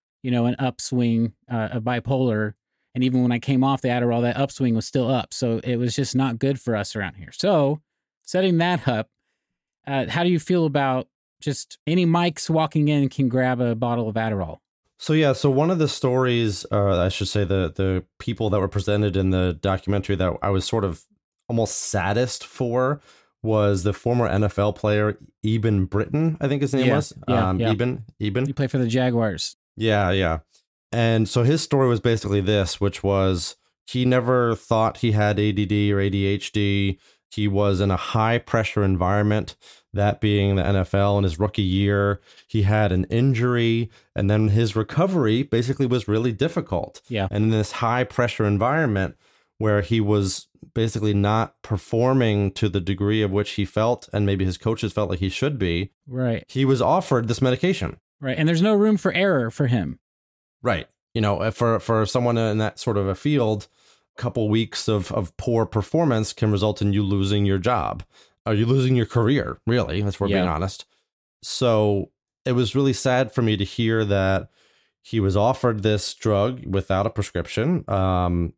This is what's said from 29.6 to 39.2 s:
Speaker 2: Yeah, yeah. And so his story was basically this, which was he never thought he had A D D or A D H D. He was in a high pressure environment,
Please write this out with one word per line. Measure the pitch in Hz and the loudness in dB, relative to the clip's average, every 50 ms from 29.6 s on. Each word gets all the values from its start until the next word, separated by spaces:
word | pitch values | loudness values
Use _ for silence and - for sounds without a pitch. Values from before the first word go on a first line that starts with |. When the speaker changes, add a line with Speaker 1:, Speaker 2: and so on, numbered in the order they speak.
| _ _ - | _ _ -8
Speaker 2:
Yeah, | - 110 113 107 104 101 90 | -2 0 2 2 2 2 2
yeah. | 95 95 92 82 80 78 - _ _ _ _ _ _ _ _ - | 2 2 2 0 0 -2 -6 _ _ _ _ _ _ _ _ -6
And | - 117 117 117 113 110 110 - | -2 0 2 2 4 2 2 2
so | - 123 | 2 2
his | 117 127 156 156 | 4 4 2 2
story | - - 147 139 135 123 | 0 0 2 2 4 2
was | 120 107 | 2 2
basically | - 120 113 110 - 98 101 101 | 2 0 0 0 0 0 0 0
this, | 95 98 107 101 98 - - - | 2 2 2 2 2 0 -2 -2
which | 101 101 - - | -2 -2 -2 -2
was | - 98 98 98 95 95 92 87 - - - _ _ _ _ _ _ | -2 0 2 2 2 2 0 0 -2 -4 -8 _ _ _ _ _ _
he | - - 127 127 | -8 -4 0 2
never | 127 127 127 117 120 127 123 120 117 110 | 2 2 2 2 2 2 2 2 0 0
thought | - - - 117 110 113 107 - - | -2 -2 0 0 2 2 0 0 0
he | - 113 | 0 0
had | 104 107 104 104 107 107 | 2 2 2 2 2 2
A | 104 107 | 0 0
D | 101 101 104 | 0 0 0
D | 92 104 104 104 104 | 0 0 0 2 2
or | 101 98 | 2 0
A | 98 98 | 0 0
D | 95 98 98 | 0 0 0
H | 98 101 101 - - | 0 -2 -4 -6 -6
D. | - 107 101 101 101 101 98 98 92 - _ _ _ _ _ - | -4 -2 0 0 0 0 0 -2 -2 -4 _ _ _ _ _ -12
He | - 107 104 104 | -6 -2 -2 0
was | 98 101 104 101 98 90 | 2 2 2 2 2 2
in | 101 98 | 2 0
a | 92 | 0
high | 87 - - - 113 110 113 117 117 | 0 -2 -2 0 0 2 2 0 -2
pressure | - - - 113 107 - - 107 101 | -2 -2 -2 -2 -2 0 -2 0 0
environment, | 95 95 85 90 90 101 104 | 2 2 2 0 0 2 2